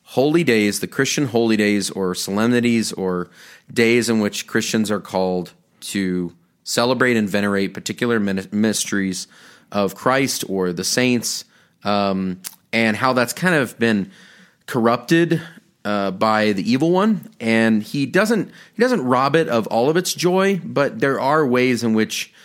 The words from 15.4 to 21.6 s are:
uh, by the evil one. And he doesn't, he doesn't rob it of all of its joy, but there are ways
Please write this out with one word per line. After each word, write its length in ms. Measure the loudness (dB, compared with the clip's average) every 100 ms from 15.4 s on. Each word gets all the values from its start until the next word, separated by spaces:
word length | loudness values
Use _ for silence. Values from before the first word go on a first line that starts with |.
| -4 -20 _ _
uh, 260 | -4 -2 -2
by 400 | 0 2 4 2
the 180 | 0 0
evil 220 | 0 2
one. 400 | 2 2 0 -6 -6
And 420 | 0 2 4 2
he 260 | -2 -4 0
doesn't, 440 | 0 2 0 -2 -10 -14
he 80 | -2
doesn't 200 | 0 2
rob 320 | 2 2 4 2
it 120 | 2
of 200 | 0 0
all 200 | 0 2
of 80 | 0
its 160 | -2
joy, 460 | -2 0 2 2 0
but 340 | -2 -2 -2 0
there 220 | -2 0
are 260 | 2 2 2
ways 380 | 2